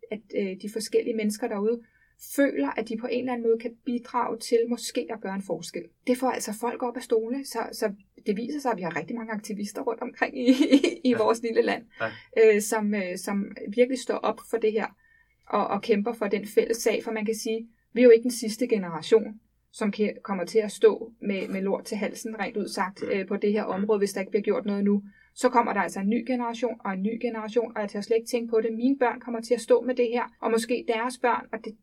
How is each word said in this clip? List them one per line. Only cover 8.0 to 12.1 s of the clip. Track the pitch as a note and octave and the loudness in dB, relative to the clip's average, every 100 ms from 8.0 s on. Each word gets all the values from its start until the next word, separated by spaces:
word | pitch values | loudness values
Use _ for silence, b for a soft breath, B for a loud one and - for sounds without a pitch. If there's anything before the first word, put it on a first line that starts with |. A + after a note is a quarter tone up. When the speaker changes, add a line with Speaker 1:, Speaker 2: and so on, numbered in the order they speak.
| _ - - | _ -8 -4
Speaker 1:
det | G3+ | -4
viser | A#3+ D4 | -4 -4
sig, | C4+ | -2
at | F3+ | -2
vi | |
har | F3 E3 | -4 -6
rigtig | E3+ A#3 | -6 -8
mange | A3+ | -6
aktivister | G#3+ - G3+ G3+ - | -8 -6 -8 -8 -6
rundt | A3+ A#3 | -6 -6
omkring | B3 - - B3+ | -8 -4 -4 0
i, | B3 B3+ | 2 2
<laughs> | D#4 C#4 | 6 6
i, | - - | 4 0
i | B3+ | 0
Speaker 2:
Ja. | A3+ | 2
Speaker 1:
vores | G#3+ A3+ | 2 2
lille | A3+ A3+ | 0 2
land, | A3 - - - | 2 0 -6 -8
Speaker 2:
Ja. | A3+ | -8